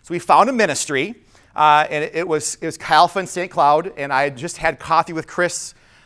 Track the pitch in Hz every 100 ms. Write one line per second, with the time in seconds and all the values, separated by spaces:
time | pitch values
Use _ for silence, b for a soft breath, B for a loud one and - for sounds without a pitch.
0 | - 170 - 147 214 254 196 135 - 139
1 | 170 233 b b b - 151 151 151 151
2 | 151 160 175 156 147 - 165 - - 156
3 | 175 196 185 180 165 - 143 151 175 -
4 | 139 135 143 135 165 - 165 147 - 160
5 | 165 165 147 - 175 - - - b b